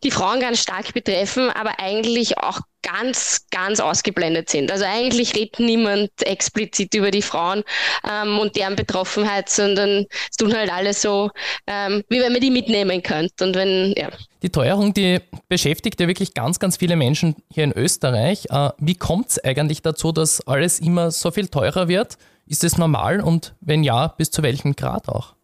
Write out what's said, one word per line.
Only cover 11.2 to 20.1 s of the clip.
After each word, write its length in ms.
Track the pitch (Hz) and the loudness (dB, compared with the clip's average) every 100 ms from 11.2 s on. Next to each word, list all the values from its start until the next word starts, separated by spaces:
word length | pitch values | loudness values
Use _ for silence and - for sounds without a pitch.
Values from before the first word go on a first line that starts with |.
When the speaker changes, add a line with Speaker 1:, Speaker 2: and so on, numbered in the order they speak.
| 202 - - - - | 0 -4 -8 -8 -6
Speaker 1:
ähm, 360 | 202 196 202 202 | -6 -2 -2 0
wie 100 | 247 | 0
wenn 120 | 247 | 2
man 100 | 247 | 2
die 80 | 262 | 2
mitnehmen 540 | 254 247 208 196 185 | 2 2 0 2 0
könnte. 420 | 180 156 170 - 185 | -2 -2 -2 -2 0
Und 100 | 185 | 2
wenn, 380 | 190 185 190 202 | 2 2 2 0
ja. 140 | - - - _ | -4 -10 -20 _
Speaker 2:
Die 80 | 185 | -2
Teuerung, 460 | 156 123 196 202 202 | 0 2 2 2 2
die 240 | 185 180 - - _ | 2 2 -2 -18 _
beschäftigt 540 | 180 - 151 - - | 0 0 0 -4 0
ja 60 | 175 | 0
wirklich 260 | 180 190 | 0 -2
ganz, 240 | - 120 180 | -2 -2 0
ganz 200 | 190 175 | 0 0
viele 180 | 180 170 | 2 4
Menschen 400 | 127 147 170 151 _ | 4 2 2 0 _
hier 120 | - 147 | -2 0
in 60 | |
Österreich. 760 | 110 143 - 135 120 127 208 - | 2 0 0 0 2 2 0 -2
Äh, 200 | 139 143 - | 0 0 0
wie 160 | 147 180 | -2 0
kommt's 420 | - 170 247 - | 0 0 0 -2
eigentlich 460 | - 135 151 156 | -2 0 0 0
dazu, 280 | 165 156 160 | -2 -2 -2